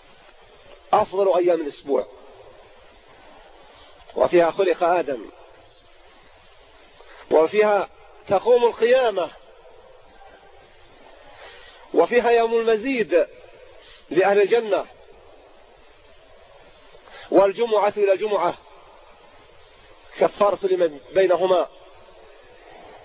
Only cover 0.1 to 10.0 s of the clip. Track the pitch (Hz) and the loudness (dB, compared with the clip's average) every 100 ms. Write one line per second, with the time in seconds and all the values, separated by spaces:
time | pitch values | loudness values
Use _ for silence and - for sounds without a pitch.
0.1 | - - - - - - - - 202 208 | -20 -20 -20 -20 -20 -20 -20 -4 -2 -2
1.1 | 185 196 175 175 165 147 - 143 127 - | -2 0 2 2 0 -4 -12 -4 -4 -4
2.1 | - - - - - - - - - - | -12 -20 -20 -20 -20 -20 -20 -20 -20 -20
3.1 | - - - - - - - - - - | -20 -20 -20 -20 -20 -20 -20 -20 -20 -10
4.1 | - - 175 165 156 190 160 170 175 147 | -2 2 2 2 0 -2 0 0 0 -2
5.1 | 123 92 - - - - - _ - - | -8 -12 -20 -20 -20 -20 -20 _ -20 -20
6.1 | - - - - - - - - - - | -20 -20 -20 -20 -20 -20 -20 -20 -20 -20
7.1 | - - 151 160 208 214 202 165 - - | -20 -2 0 2 2 0 0 -4 -12 -20
8.1 | - - 190 220 247 240 - 233 254 240 | -20 -4 -2 2 2 2 0 2 2 0
9.1 | 190 156 - - - - - - - | -2 -6 -10 -20 -20 -20 -20 -20 -20